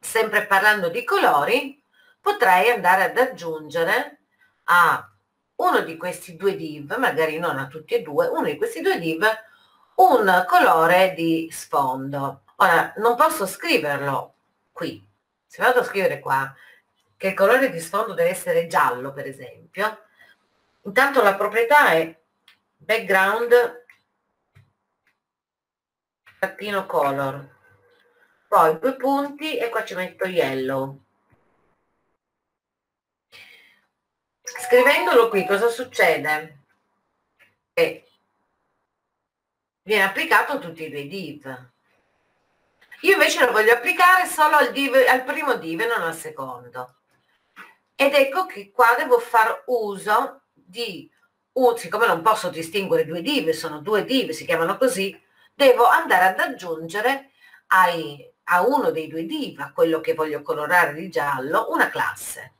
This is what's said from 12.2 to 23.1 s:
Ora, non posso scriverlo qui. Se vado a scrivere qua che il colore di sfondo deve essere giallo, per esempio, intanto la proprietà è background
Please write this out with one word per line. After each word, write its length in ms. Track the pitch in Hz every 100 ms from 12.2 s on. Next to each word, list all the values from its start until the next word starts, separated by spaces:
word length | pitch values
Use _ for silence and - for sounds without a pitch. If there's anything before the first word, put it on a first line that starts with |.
| 139 - _ _
Ora, 360 | 190 165 - -
non 200 | 226 240
posso 300 | 311 311 190
scriverlo 920 | - 339 277 151 139 139 131 - _ _ _ _
qui. 340 | - 156 - _ _ _ _ _
Se 160 | -
vado 180 | 214 247
a 40 |
scrivere 360 | 208 196 180 143
qua 340 | 143 135 135 - - _ _ _ _ _
che 100 | 190
il 60 |
colore 360 | 185 196 254 262
di 100 | 165
sfondo 340 | 160 202 226
deve 160 | 165 170
essere 360 | 185 - 165 170
giallo, 460 | 180 139 123 135
per 140 | 139 139
esempio, 800 | 131 123 113 _ - 214 214 _ _ _ _ _ _ _ _
intanto 380 | - 196 277 269
la 120 | 226
proprietà 560 | - 208 208 233 294 240
è 280 | 165 165 - _ _ _ _ _ _
background 1000 | 147 214 190